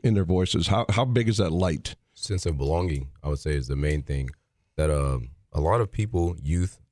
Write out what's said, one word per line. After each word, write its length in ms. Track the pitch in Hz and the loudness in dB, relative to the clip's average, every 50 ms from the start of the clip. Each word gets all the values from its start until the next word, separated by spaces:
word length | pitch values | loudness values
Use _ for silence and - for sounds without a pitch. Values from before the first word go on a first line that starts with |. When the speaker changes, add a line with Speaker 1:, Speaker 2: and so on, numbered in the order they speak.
Speaker 1:
in 120 | - 117 110 | 0 2 2
their 100 | 98 90 | 4 2
voices? 420 | 82 92 90 92 - - - 85 | 4 2 2 2 2 2 0 2
How, 200 | - 95 117 113 - | 2 2 2 2 2
how 140 | 98 113 131 | 2 2 2
big 240 | 127 117 120 113 110 | 2 2 2 2 2
is 80 | 107 | 2
that 160 | 107 95 82 | 2 0 2
light? 420 | 80 90 92 87 80 - - - - - _ _ | 2 2 2 0 0 -2 -6 -10 -14 -14 _ _
Speaker 2:
Sense 340 | _ - - - 101 90 - | _ -12 -6 -4 -4 -2 0
of 120 | 87 76 67 | -2 -2 0
belonging, 520 | 67 71 80 87 92 87 73 67 65 67 - - | 0 0 0 0 0 0 -2 -4 -6 -8 -12 -8
I 60 | - 73 | -4 -4
would 100 | 71 69 | -4 -2
say, 140 | - 78 73 | -2 -2 -2
is 140 | 71 62 62 | -2 -2 -2
the 80 | 69 | -2
main 260 | 69 73 76 76 73 | 0 0 0 0 -2
thing 280 | 69 - 69 69 65 64 - - _ _ _ _ _ _ _ | -2 -4 -4 -4 -4 -6 -8 -12 _ _ _ _ _ _ _
that, 140 | 78 78 78 | 0 0 2
um, 400 | 73 71 71 67 65 62 57 62 - - _ _ | 2 0 0 0 -2 -2 -4 -10 -16 -20 _ _
a 80 | - - | -4 0
lot 200 | 73 82 107 120 | 2 2 2 2
of 120 | 113 - | 0 0
people, 420 | - - 104 110 95 87 85 87 85 80 | -2 -4 -2 0 0 0 0 0 -2 -4
youth, 380 | 69 71 85 87 90 90 - - - _ | -2 0 0 0 0 -2 -4 -12 -20 _